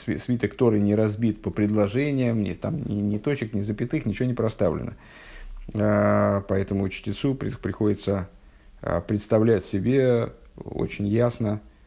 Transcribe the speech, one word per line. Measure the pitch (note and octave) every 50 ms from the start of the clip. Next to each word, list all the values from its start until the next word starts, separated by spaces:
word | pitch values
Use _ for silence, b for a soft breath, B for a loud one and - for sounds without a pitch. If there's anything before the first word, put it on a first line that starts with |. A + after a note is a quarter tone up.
| -
сви-, | - - -
свиток | - - B2 A#2+ A2 G2+ -
Торы | - C3 A#2 G#2+ G#2
не | G2+ G2+ G#2
разбит | G#2+ A2 G#2+ G#2 G#2 A#2 A2 G#2 -
по | - F#2+
предложениям, | F2+ - G#2 G#2 G#2+ G#2+ G#2 G2 G2+ C3 C#3+ D3 C#3+ C3 B2+ A#2+ A#2 A2 G2+
ни, | F#2 F2
там | - - G#2 E3 D3 B2+
ни, | - G#2
ни | G#2 G2+ G#2 G#2 G#2
точек, | - D3 C#3+ C3+ A#2+ A2+ A2+
ни | G2+
запятых, | G2+ G#2+ A2 G#2+ C3 A#2+ - D3+ -
ничего | - G2+ - B2 B2+
не | A#2
проставлено. | - A2 A2 - - G#2 F2 D#2 - - - - B B B B B B B B B B B B B B B -
Э, | G#2 G#2 G#2 G#2 G#2 G#2 G#2 G#2 G#2 G#2 G2+ G2+ G2+ G2 -
поэтому | G2 G2 G2 - G2+ G2 G2 F#2+
чтецу | - - - G#2 G2+ - - C#3 C3+
при-, | C3+ - G#2
приходится, | G2+ - - G2+ F#2+ - A2 G#2 G#2 - - - G2+ G2 F#2 - b b b b b b b b b b
э, | - - E2+ E2+ -
представлять | - G#2+ G#2 - - A2+ A2 A2 A#2 A2+ F#2+ -
себе | - - G2 F2+ A#2 C3 C#3 C3 B2+ B2 A#2 A2+ - - - - - -
очень | - - - - - - - - - G#2 G2+
ясно, | G#2 A2+ A#2+ A#2+ A#2 - A#2 G#2 G#2+ G#2+ - b b b b